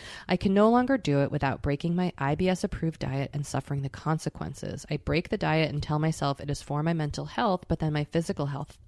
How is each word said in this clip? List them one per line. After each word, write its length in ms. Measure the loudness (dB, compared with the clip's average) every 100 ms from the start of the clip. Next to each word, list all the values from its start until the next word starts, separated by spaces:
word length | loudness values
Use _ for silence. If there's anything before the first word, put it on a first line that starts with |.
| -16 -10 -2
I 80 | 2
can 160 | 4
no 160 | 6 6
longer 280 | 6 4 2
do 220 | 2 2
it 60 | 2
without 320 | 0 0 0
breaking 320 | -2 0 0
my 200 | 0 0 -2
I 180 | -2 2
B 120 | 2
S 160 | 2
approved 380 | -2 -2 -4 -2
diet 300 | -4 -2 -4
and 120 | -4 -4
suffering 360 | -4 -4 -4
the 80 | -4
consequences. 960 | -4 -2 -2 -2 -6 -10 -8 -8 -8 -6
I 60 | -4
break 320 | 0 0 0
the 100 | 0
diet 320 | 2 2 2
and 140 | 0
tell 160 | -2 2
myself 400 | 2 0 -2 -2
it 100 | -4
is 120 | -6
for 200 | -4 -2
my 100 | 0
mental 320 | 0 -2 -4 -6
health, 400 | 0 0 0 0
but 120 | -2
then 120 | 0
my 140 | 0 0
physical 400 | 0 0 -2 -2
health 320 | -4 -8 -14